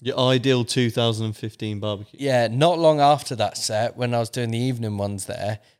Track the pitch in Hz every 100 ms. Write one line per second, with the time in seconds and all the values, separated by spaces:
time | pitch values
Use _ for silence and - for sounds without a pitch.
0 | 120 131 127 131 131 127 117 - 120 117
1 | 117 110 110 107 110 - 110 104 107 101
2 | 104 - 139 127 117 120 160 165 160 151
3 | 143 147 - 110 104 - - 107 117 -
4 | 123 120 113 - 120 113 127 120 110 104
5 | 101 101 98 101 101 107 _